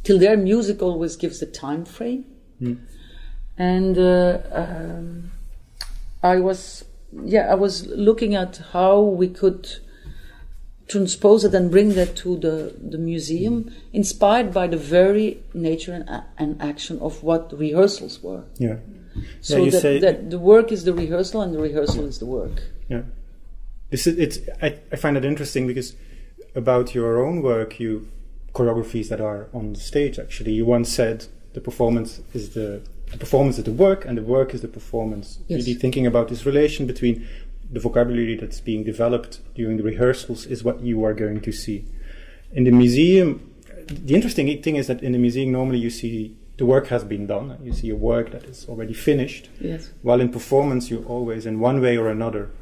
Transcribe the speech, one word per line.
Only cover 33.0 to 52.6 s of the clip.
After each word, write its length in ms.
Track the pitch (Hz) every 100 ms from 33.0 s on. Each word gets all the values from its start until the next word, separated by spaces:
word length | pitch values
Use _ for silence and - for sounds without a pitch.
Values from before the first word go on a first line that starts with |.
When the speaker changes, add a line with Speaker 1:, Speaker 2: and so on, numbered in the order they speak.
| -
Speaker 2:
the 80 | -
performance 400 | - 139 143 120
is 60 |
the 80 | 110
work 320 | 120 196 190
and 140 | 139 120
the 40 |
work 320 | 110 131 131
is 80 | 123
the 60 | 120
performance. 720 | 110 - 117 110 104 104 - -
Speaker 1:
Yes. 120 | 165
Speaker 2:
Really 140 | 120
thinking 320 | 123 127 131 123
about 220 | 117 117
this 180 | 120 143
relation 400 | 139 151 - 127
between 400 | 120 123 113 - - - - -
the 80 | 120
vocabulary 560 | 117 123 120 120 117 113
that's 240 | 104 -
being 240 | - 107
developed 560 | 107 107 117 120 - - -
during 220 | - 110 110
the 60 |
rehearsals 640 | 107 110 123 123 - 113 -
is 160 | 117
what 180 | 113 123
you 240 | 120 110
are 100 | 110
going 260 | 104 107 107
to 120 | 110
see. 320 | 107 - 104 - - - - - - -
In 120 | -
the 60 | 123
museum, 800 | 123 123 127 170 190 170 - - - - - -
the 280 | - 131
interesting 480 | 165 240 - 139 143
thing 140 | 160 151
is 100 | 131
that 160 | 123
in 100 | 135
the 60 | 123
museum 320 | 120 123 131
normally 260 | 127 131 123
you 120 | 117
see 460 | - 117 113 107 - - -
the 80 | 123
work 220 | 131 135
has 140 | 120
been 220 | 104 104 101
done, 300 | 104 135 127
you 100 | 131
see 180 | 117 113
a 60 | 107
work 340 | 113 117 117
that 120 | -
is 220 | - - -
already 240 | 113 110
finished. 540 | 113 - 143 127 - - -
Speaker 1:
Yes. 300 | 170 160 - -
Speaker 2:
While 180 | 120 123
in 100 | 123
performance 600 | 120 - 139 143 127 120
you 140 | 113
always, 420 | 113 123 117 113 110
in 120 | 110
one 220 | 120 135
way 160 | 127 120
or 120 | 110
another 420 | 110 113 107 101 -